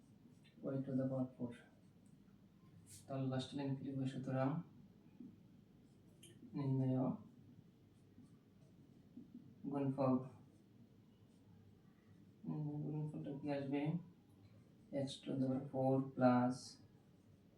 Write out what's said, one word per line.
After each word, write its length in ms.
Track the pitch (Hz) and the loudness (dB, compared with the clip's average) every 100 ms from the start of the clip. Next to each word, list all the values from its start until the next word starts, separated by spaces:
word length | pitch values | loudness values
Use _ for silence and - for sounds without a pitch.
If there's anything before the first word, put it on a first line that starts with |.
| - - - - - - 135 | -20 -20 -20 -20 -20 -8 -4
y 40 | 135 139 | -2 0
to 60 | 131 | 0
the 60 | 131 | 2
power 160 | 131 127 - | 0 -2 -4
four। 180 | 123 - - - - - - - - - - - - - - - - | -8 -8 -20 -20 -20 -20 -20 -20 -20 -20 -20 -20 -20 -20 -20 -16 -6
তাহলে 200 | 135 131 | -2 0
লাস্ট 160 | 131 - 143 | 0 -2 -2
লাইন 120 | 139 135 | -2 -2
কি 60 | 135 | -4
লিখবো? 180 | 135 131 | -2 -2
সুতরাং 360 | - - 131 135 170 - - - - - - - - - - - - - - - - - - - 147 | -2 0 2 2 0 -4 -14 -20 -20 -20 -18 -18 -18 -20 -20 -20 -20 -20 -20 -20 -20 -20 -20 -8 -2
নির্ণেয় 440 | 135 131 131 127 127 - - - - - - - - - - - - - - - - - - - - - - - - - 139 | 2 4 4 4 2 -2 -8 -20 -20 -20 -20 -20 -20 -20 -20 -20 -20 -20 -20 -20 -20 -20 -20 -20 -20 -18 -16 -16 -18 -8 -2
গুণফল, 420 | 143 139 135 131 131 - - - - - - - - - - - - - - - - - - - - - - 160 | 0 2 4 6 4 2 -12 -20 -20 -20 -20 -20 -20 -20 -20 -20 -20 -20 -20 -20 -20 -20 -20 -20 -20 -20 -8 -4
উম, 240 | 156 147 147 | -2 -2 -4
গুণফলটা 480 | 147 151 151 151 151 139 | -4 -2 -4 -4 -6 -6
কি 80 | 147 139 | -2 -2
আসবে? 240 | 127 143 151 175 - - - - - - - - - 139 131 | 0 0 0 -2 -4 -18 -20 -20 -20 -20 -20 -20 -6 -2 -2
x 20 | - | -4
to 80 | 147 135 | -2 2
the 60 | 131 | 2
power 160 | 127 - | 2 0
four 240 | 131 131 135 131 - | 2 4 4 2 6
plus 400 | 127 123 123 131 - - - - - - - - - | 6 8 4 0 -8 -16 -20 -20 -20 -20 -20 -20 -20